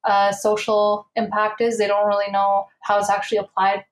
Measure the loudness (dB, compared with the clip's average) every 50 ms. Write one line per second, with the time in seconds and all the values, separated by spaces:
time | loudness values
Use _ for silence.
0 | 0 2 2 2 2 2 0 0 0 0 0 0 -2 0 0 2 2 2 0 -2
1 | -6 _ _ -4 -4 -2 -2 -2 -2 -2 -2 -2 -2 -2 0 0 0 0 2 2
2 | 2 2 0 0 -2 -2 0 0 0 2 0 0 -2 -4 _ _ -4 -2 0 0
3 | 2 0 -2 -2 -2 -2 -4 -4 -4 -4 _ 0 0 0 0 -2 -8 _